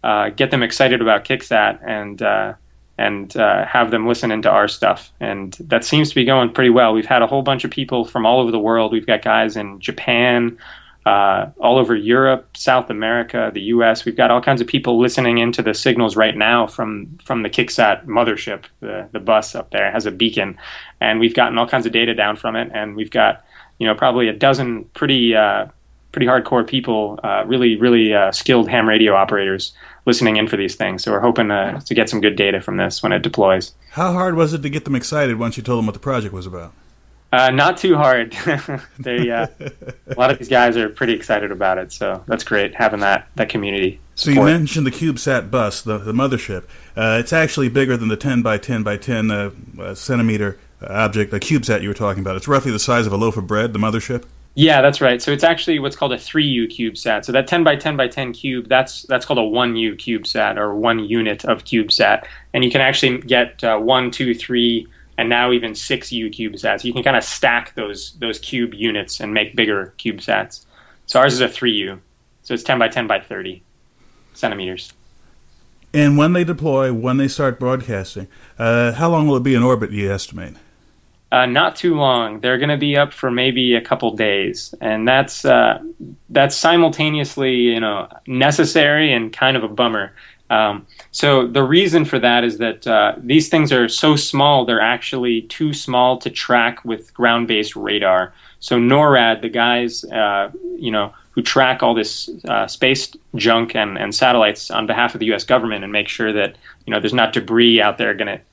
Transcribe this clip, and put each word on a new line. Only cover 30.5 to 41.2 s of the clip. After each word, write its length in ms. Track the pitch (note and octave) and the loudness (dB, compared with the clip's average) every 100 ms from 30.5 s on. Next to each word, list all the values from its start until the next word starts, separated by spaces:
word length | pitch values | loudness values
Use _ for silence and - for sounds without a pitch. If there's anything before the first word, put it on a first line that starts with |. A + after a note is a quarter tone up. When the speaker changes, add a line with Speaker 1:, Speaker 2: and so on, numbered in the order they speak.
| G2+ | -2
Speaker 1:
these 180 | F#2+ - | -4 -4
things. 280 | G2+ F#2+ | -6 -4
So 80 | - | -2
we're 80 | G2+ | 0
hoping, 300 | G2+ A#2+ G#2+ | 2 2 0
uh, 300 | G2+ G2 G2 | 0 -2 -4
to 120 | - A#2 | -4 -2
get 140 | A2+ | 0
some 100 | A2 | 2
good 160 | G#2 F#2+ | 0 2
data 260 | G2 G2 | 0 0
from 160 | G2 F#2+ | -2 -4
this 240 | F#2 - | -4 -2
when 120 | - | -2
it 80 | G#2 | -2
deploys. 520 | - - G2 F#2 - - _ | -2 2 4 4 0 -14 _
Speaker 2:
How 200 | - F3+ | -4 -2
hard 240 | F3+ F#3 E3 | 0 0 2
was 180 | D#3+ | 0
it 80 | D#3 | 0
to 60 | C#3+ | -4
get 160 | C#3+ - | -6 -4
them 100 | C3 | -4
excited 440 | - D3+ C#3 A2+ | -2 -2 -2 -2
once 160 | A#2 - | -4 -6
you 80 | |
told 160 | A2+ A#2+ | -2 -2
them 60 | A2 | -2
what 80 | |
the 60 | G2+ | -4
project 340 | C#3 B2+ G#2 | -4 -4 -4
was 120 | F#2+ F#2 | -10 -12
about? 280 | F2+ E2+ - _ _ _ _ - | -14 -16 -20 _ _ _ _ -2
Speaker 1:
Uh, 200 | B2+ C3 | 4 4
not 260 | C3 D3+ F3+ | 4 2 2
too 180 | F#3+ D#3 | 2 4
hard. 400 | C#3 B2 A#2 - | 4 2 0 -6
<laughs> 560 | - C#3 - C#3 - - | -4 -4 -4 -12 -12 -14
They, 320 | B2+ A#2+ A#2+ | -6 -2 -2
uh, 160 | A#2 A2+ | -2 -4
Speaker 2:
<laughs> 540 | - C#3 - - - - | -8 -16 -16 -18 -16 -10
Speaker 1:
a 80 | B2 | 0
lot 140 | B2+ | 0
of 80 | C3 | 0
these 100 | A#2 | 0
guys 260 | B2 A#2+ A#2 | 4 4 4
are 120 | G#2+ | -2
pretty 240 | - A#2 | -2 -2
excited 380 | A2+ | -2